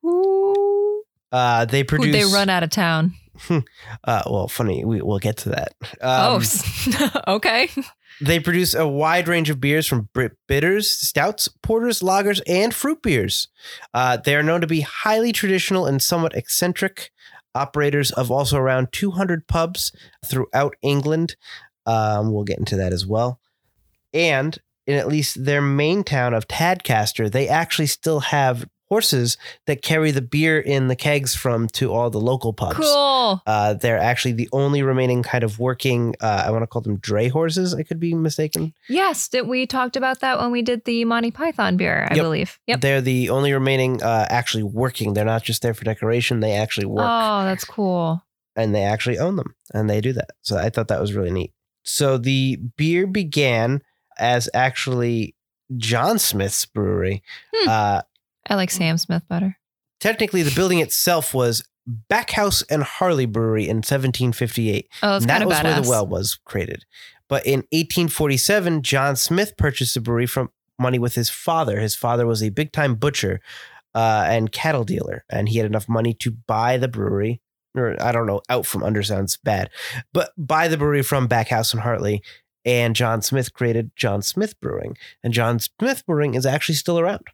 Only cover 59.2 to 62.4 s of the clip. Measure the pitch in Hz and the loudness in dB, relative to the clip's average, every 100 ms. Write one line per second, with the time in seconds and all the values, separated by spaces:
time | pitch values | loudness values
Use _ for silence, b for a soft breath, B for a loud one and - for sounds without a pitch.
59.2 | - 170 190 185 _ _ _ _ 208 220 | -2 -2 -2 -4 _ _ _ _ -2 0
60.2 | 214 185 156 135 185 175 151 - - 170 | 0 0 0 2 2 2 2 0 2 2
61.2 | 147 131 120 117 - _ - 113 - 214 | 0 0 0 0 -6 _ -12 -12 0 0
62.2 | 233 - | 0 0